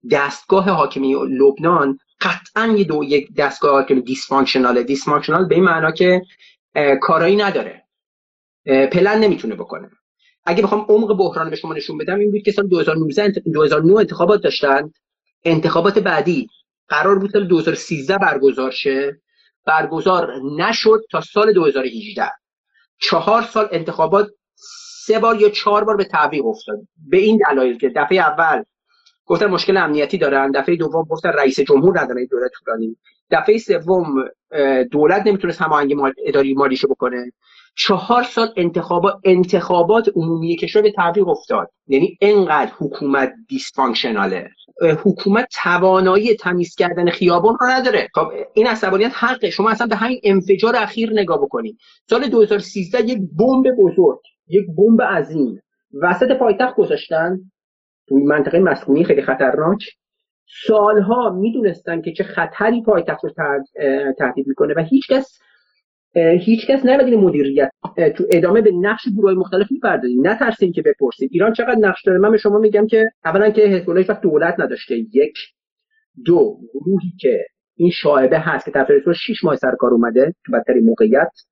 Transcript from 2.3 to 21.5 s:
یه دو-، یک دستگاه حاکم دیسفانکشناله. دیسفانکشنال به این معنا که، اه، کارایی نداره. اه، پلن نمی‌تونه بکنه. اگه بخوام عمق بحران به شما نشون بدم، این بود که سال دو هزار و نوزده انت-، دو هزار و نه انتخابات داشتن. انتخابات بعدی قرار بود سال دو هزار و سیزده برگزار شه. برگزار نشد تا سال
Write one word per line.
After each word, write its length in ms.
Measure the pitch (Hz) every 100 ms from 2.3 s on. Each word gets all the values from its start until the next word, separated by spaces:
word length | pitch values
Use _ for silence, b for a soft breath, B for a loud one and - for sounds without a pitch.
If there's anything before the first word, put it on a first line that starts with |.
| 175 - 208 226 214
یه 60 |
دو-، 200 | 170 151
یک 260 | 139 143 139 -
دستگاه 340 | 143 - 147
حاکم 280 | 139 131 131
دیسفانکشناله. 840 | 123 131 - 135 131 131 123 123
دیسفانکشنال 640 | 120 135 - 147 - 165 180
به 80 | 170
این 80 |
معنا 280 | 185 160 156
که، 300 | 160 180 180 180 b b b _ 151
اه، 200 | 143 135
کارایی 400 | - 160 170 202
نداره. 480 | 202 156 - - _ _ _ _ _ _ _ _ -
اه، 220 | 135 135
پلن 320 | 175 196 220
نمی‌تونه 360 | 214 170 113 98
بکنه. 340 | - - - _ _ _ _ _ -
اگه 180 | 170
بخوام 220 | 196 208 208
عمق 280 | 214 214 190
بحران 320 | 175 165 160
به 60 | 156
شما 180 | 165
نشون 240 | 156 - 156
بدم، 220 | 156 196
این 120 | 208
بود 100 | 202
که 100 | 208
سال 160 | 202 202
دو 120 | 175
هزار 180 | 151 160
و 20 |
نوزده 260 | 156 139 208
انت-، 260 | 202 165
دو 100 | 156
هزار 220 | 151 151 160
و 20 |
نه 120 | 208
انتخابات 440 | 208 190 170 208
داشتن. 480 | 160 - 143 139 151 _ _ _ _ _ 165
انتخابات 540 | 160 165 165 170 220
بعدی 480 | 185 156 170 160 113 _ _ _ _
قرار 320 | 147 180 196
بود 100 | 202
سال 180 | 208 185
دو 100 | 175
هزار 160 | 156
و 40 | 151
سیزده 400 | - 156 135 196
برگزار 540 | 185 139 135 127 131
شه. 500 | - 143 135 139 147 _ _ _ _ -
برگزار 680 | 160 160 160 185 180 165 135 135 147
نشد 440 | 196 220 220 220 220
تا 100 | 165
سال 320 | 160 208 220